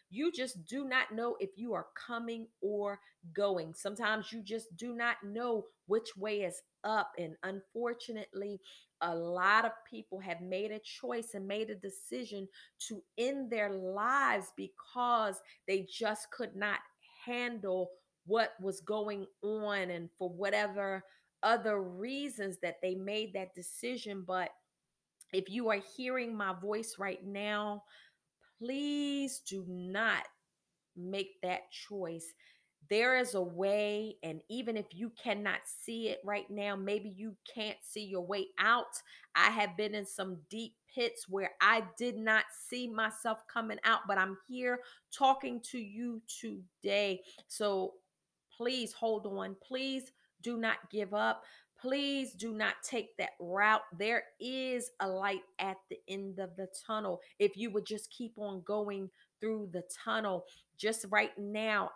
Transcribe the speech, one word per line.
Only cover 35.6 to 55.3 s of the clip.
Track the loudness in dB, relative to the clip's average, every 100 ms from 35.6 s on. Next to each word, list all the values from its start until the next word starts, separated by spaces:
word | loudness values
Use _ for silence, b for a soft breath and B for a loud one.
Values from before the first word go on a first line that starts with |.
see | -4 -6 -4 -2 -2
it | -2
right | -2 -4 -4
now, | -4 -2 -2
maybe | 0 -2 -2
you | -8 -10 -10 -12
can't | -6 -6 -6
see | -8 -8
your | -4 -2 0
way | -2 -2 4
out. | 6 6 4 -6 B B B
I | 6 6
have | 6 2 2
been | -2
in | -2
some | -4 -4 -4 -6 -8
deep | -8 -8 -12 _
pits | -2 0 -2 -4
where | 0 0 6
I | 8 8 4 -2
did | -2 0
not | 4 4 4 -4 -6
see | -4 -2
myself | 0 0 0 -2 -2 -4
coming | -4 -4 2
out, | 4 4 4
but | 4
I'm | 2 0 -8
here | -2 0 0 B B _ 4
talking | 6 6 2 -6 -6
to | -8
you | -8 -6 -6 -6 -10
today. | -8 -8 -8 -12 _ 0 2 2 0 B B -12
So | -2 0 2 -2 -6 _ _ _ _ _
please | -6 -2 -2 -4
hold | -2 0 0 -2
on. | -4 -6 -8
Please | -6 -2 -2 -2 -6 b b _
do | -4 0
not | 2 0 -2
give | -2 0
up. | 4 4 2 B B B _
Please | 0 2 2 0 -2
do | -4 -6
not | 0 0 0
take | -2 -4 -4 -4
that | -4 -4
route. | -4 4 6 6 2 -2
There | 2 2 0 -8
is | -6 -2 0 -2 -4 -2
a | -2
light | 0 0